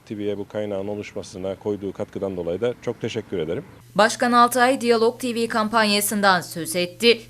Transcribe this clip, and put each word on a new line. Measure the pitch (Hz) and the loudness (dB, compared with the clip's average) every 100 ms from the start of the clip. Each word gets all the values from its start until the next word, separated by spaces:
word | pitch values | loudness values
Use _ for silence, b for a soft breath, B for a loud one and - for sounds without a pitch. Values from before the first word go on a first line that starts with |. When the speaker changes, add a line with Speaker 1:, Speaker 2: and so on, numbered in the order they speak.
| - | -10
Speaker 1:
T | 104 | -6
V'ye | 104 101 | -4 -4
bu | 98 | -6
kaynağın | 107 104 98 101 | -6 -4 -4 -4
oluşmasına | 104 101 104 87 95 95 | -8 -8 -10 -10 -8 -6
koyduğu | 92 107 101 98 | -4 -4 -4 -6
katkıdan | - 101 101 98 90 | -6 -8 -6 -4 -4
dolayı | 85 92 | -4 -2
da | 120 117 | -2 -4
çok | - 113 | -6 -6
teşekkür | 113 110 - 92 | -6 -6 -6 -4
ederim. | 78 107 - - - | -2 -4 -8 -18 -4
Speaker 2:
Başkan | 185 220 - 247 | 2 2 2 2
Altay, | 240 240 247 247 277 | 4 4 4 2 4
Diyalog | 233 226 226 233 | 2 4 2 0
T | 254 | -2
V | 233 233 | -2 0
kampanyasından | 233 214 226 214 208 202 208 202 180 | 0 2 2 4 2 2 2 4 4
söz | - 175 160 180 | 0 -6 -4 -2
etti | 175 - 233 226 | -2 4 4 4